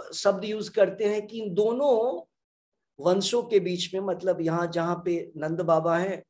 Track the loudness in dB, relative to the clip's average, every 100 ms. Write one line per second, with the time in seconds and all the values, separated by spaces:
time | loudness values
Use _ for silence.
0 | -10 0 0 0 -2 -6 -4 2 2 4
1 | 0 0 -4 -8 -4 0 2 2 4 4
2 | 2 -4 -10 _ _ _ _ _ _ -2
3 | 2 2 2 -2 2 2 2 -4 -4 -4
4 | -4 -2 -2 0 0 0 -2 -2 -2 -2
5 | -2 -4 -6 -8 -6 -2 2 2 4 0
6 | 0 -4 -10